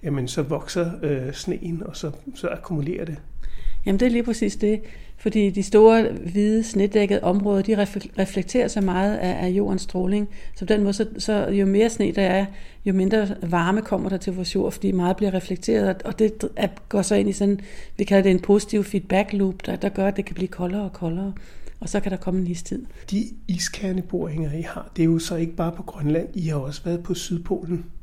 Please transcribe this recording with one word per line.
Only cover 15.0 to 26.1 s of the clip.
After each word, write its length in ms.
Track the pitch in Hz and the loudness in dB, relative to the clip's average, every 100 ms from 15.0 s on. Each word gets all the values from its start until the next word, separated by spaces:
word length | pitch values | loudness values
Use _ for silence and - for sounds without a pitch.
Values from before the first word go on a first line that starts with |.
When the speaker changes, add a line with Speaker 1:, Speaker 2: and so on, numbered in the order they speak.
| 180 185 | 2 2
Speaker 2:
bliver 180 | 208 | 0
reflekteret. 680 | 185 180 185 - 220 196 190 | 0 -4 -6 0 2 2 0
Og 160 | - - | -6 2
det 140 | 214 214 - - | 0 2 -8 -2
er, 120 | 202 - - | -2 -4 -4
går 140 | 208 | -2
så 120 | 185 | 2
ind 140 | 202 202 | 2 2
i 40 | |
sådan, 280 | 196 202 202 - - - - | 2 2 0 -4 -12 -12 -4
vi 80 | |
kalder 180 | 202 196 | 4 6
det 80 | 190 | 6
en 100 | 180 | 4
positiv 440 | - 208 208 214 | 6 4 4 -2
feedback 480 | 196 202 - 190 202 | 0 -2 0 0 2
loop, 340 | 208 196 185 - | 0 0 -2 -6
der, 100 | 180 | -2
der 120 | 202 | -2
gør, 200 | 196 196 | 0 0
at 80 | 196 | 0
det 80 | |
kan 100 | 196 | -4
blive 140 | - 185 | -4 -6
koldere 340 | - 180 196 | -4 -4 -2
og 100 | 196 | -6
koldere. 400 | - 170 170 196 196 - - - - | -4 -4 -2 -4 -6 -12 -10 -10 -10
Og 80 | 175 | -4
så 120 | 208 | -2
kan 120 | 196 | 0
der 60 | 185 | -2
komme 220 | - 185 | -2 0
en 60 | 175 | 0
istid. 360 | 170 - - - - - | -4 -6 -8 -8 -14 -4
Speaker 1:
De 140 | 196 - - - | -4 -4 -8 -4
iskerneboringer, 1040 | 175 - - 196 185 175 180 165 156 156 | -4 -4 -4 -4 -4 -4 -4 -4 -4 -4
I 80 | 156 | -4
har, 300 | 165 - - - | -6 -10 -10 2
det 60 | |
er 40 | 165 | 4
jo 120 | 165 | 4
så 180 | 160 165 | 0 -2
ikke 200 | 165 165 | -2 -2
bare 160 | 165 | -4
på 100 | 170 | -4
Grønland. 460 | - - 147 | -10 -4 0